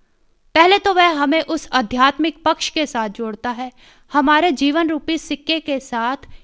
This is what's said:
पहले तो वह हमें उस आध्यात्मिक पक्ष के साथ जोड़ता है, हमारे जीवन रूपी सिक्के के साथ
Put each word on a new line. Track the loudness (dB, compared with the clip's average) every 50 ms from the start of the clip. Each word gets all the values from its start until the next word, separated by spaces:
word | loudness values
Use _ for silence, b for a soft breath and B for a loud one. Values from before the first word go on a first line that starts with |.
| _ _ _ _ _ _ _ _ _ _ _
पहले | 4 4 6 4 2
तो | 2 0 2
वह | 4 2 2 2
हमें | 0 0 0 0 0
उस | 0 -2 -6 -6 -6 -4
आध्यात्मिक | -2 -2 -2 -2 0 2 2 2 2 0 -2 -4 -4 -2 -2
पक्ष | -2 -2 -2 -6 -6
के | -4 -4 -4
साथ | -4 -4 -6 -6 -6
जोड़ता | -8 -8 -10 -10 -10 -8 -8 -8
है, | -8 -8 -10 -12 b b b b b b b b
हमारे | 0 2 4 4 4 4 4 2
जीवन | 2 2 0 0 2 0 0 0
रूपी | -2 -4 -4 -4 -6 -6
सिक्के | -4 -8 -8 -8 _ -4 -4 -4
के | -4 -4 -6 -6
साथ | -6 -8 -6 -4 -4 -4 -4 -6 -10 b b b